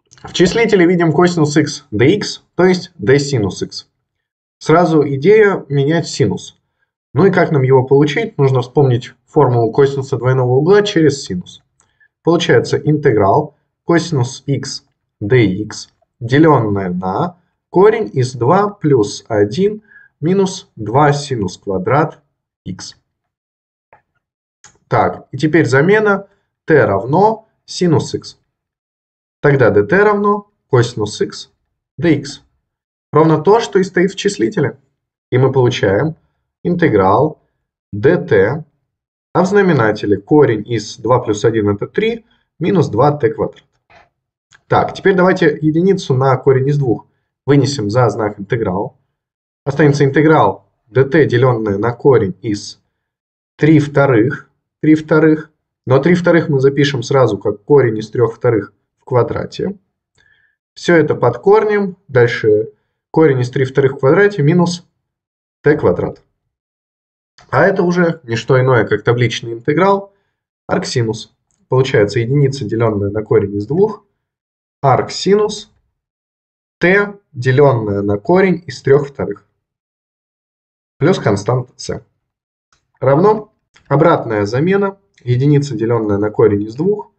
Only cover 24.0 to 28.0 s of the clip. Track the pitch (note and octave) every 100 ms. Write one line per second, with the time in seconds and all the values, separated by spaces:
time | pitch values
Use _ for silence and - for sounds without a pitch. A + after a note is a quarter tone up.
24 | _ _ _ _ _ _ _ _ _ A#2+
25 | - - - B2+ D3+ D#3+ A#2+ C3 E3+ G#3+
26 | G#3 F#3+ - _ _ _ - D3 G#2+ G2
27 | A#2 E3 G#3+ A3 _ _ - - F3+ B2